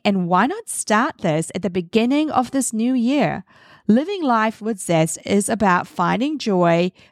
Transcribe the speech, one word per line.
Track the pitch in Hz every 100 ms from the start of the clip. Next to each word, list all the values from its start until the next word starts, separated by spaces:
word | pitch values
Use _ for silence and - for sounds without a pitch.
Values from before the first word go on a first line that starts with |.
and | 208 196 170
why | 180 254
not | 440 -
start | - - 214 302 -
this | 175 156 -
at | 185
the | 196
beginning | 185 170 214 247 285 311
of | - 240
this | 269 -
new | 220 240
year? | 254 233 285 165 143 - _ - - -
Living | 226 339 392
life | 285 226 220 -
with | 214 196
zest | - 165 165 - -
is | 196 -
about | 214 196 180 -
finding | - 175 190 285 294
joy, | 220 180 170 170 180 - _